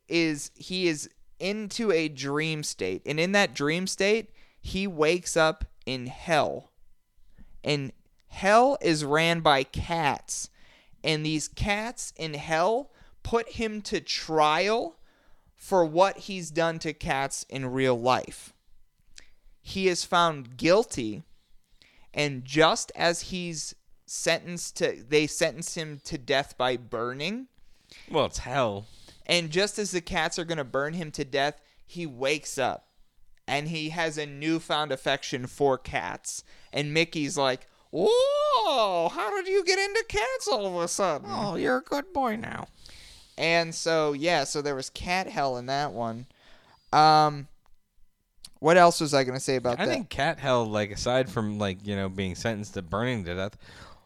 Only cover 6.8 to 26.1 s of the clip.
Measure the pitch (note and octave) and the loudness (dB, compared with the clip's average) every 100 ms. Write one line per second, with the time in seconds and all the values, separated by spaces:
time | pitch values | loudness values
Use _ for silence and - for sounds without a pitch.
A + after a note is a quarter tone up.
6.8 | - - _ _ - - - - - D3 | -20 -20 _ _ -20 -20 -20 -8 -2 -2
7.8 | C3+ - _ _ _ - F#3+ G#3+ B3+ C#4 | -4 -12 _ _ _ -4 4 6 6 4
8.8 | - D#3 C#3+ D3+ E3 E3+ D#3+ C3+ C3+ - | 0 0 2 2 4 2 4 4 2 -4
9.8 | - E3+ D3+ A#2 - - - _ - - | -4 0 0 0 -4 -10 -10 _ -20 -20
10.8 | _ - D3 D#3 D#3 D#3 - - G#3+ G3+ | _ -6 -2 0 0 -2 -4 -4 -2 -2
11.8 | A3+ - - - D#3+ D3 C#3 D#3+ F3+ A3+ | -4 -8 -12 -10 -10 -8 -2 2 2 2
12.8 | C#4+ _ - - - A#3 A#3 - A3+ G#3+ | -4 _ -20 -14 -2 -2 -2 -6 -6 -6
13.8 | G3 F#3+ - - - D#3+ D3+ D#3 G3 A3 | -6 -6 -4 -6 0 4 6 4 2 0
14.8 | E4 - - _ _ - _ _ - F#3+ | -2 -10 -20 _ _ -20 _ _ 0 4
15.8 | E3 D#3+ F#3+ F#3+ F#3 F#3+ D#3+ D3+ E3 D#3+ | 4 6 4 4 -8 -10 -6 0 0 0
16.8 | D#3+ D3 E3+ C3+ C#3 - - C3 C3 C3 | -6 -6 0 2 2 -4 -8 -6 -2 2
17.8 | C3 A#2+ A#2+ B2 - - - _ _ - | 4 4 4 4 2 -12 -18 _ _ -20
18.8 | - _ _ - - - - - - F#3+ | -20 _ _ -20 -20 -20 -20 -20 -10 0
19.8 | F#3 F3 - F3 E3+ D3+ B2+ B2+ D#3+ F#3+ | 2 2 2 2 2 0 -10 -2 4 4
20.8 | A#3+ - A2 G#2 - - _ - _ - | 2 -2 -6 -6 -14 -20 _ -20 _ -20
21.8 | _ _ - - D3 C3 C3 C#3+ D#3+ A3 | _ _ -12 -4 -4 -4 -2 4 6 4
22.8 | - - E3 E3+ - F#3 F3 D#3+ - - | -4 -2 0 0 -4 -8 -8 -8 -10 -14
23.8 | _ - - - - E3 D#3+ F3 - - | _ -20 -14 -6 -2 -2 -4 -10 -10 -2
24.8 | D#3+ - A#2 D3+ D3 - E3 C3 E3 - | -2 -2 0 2 2 0 -2 -2 -10 -8
25.8 | D#3 C#3+ - | -10 -10 -10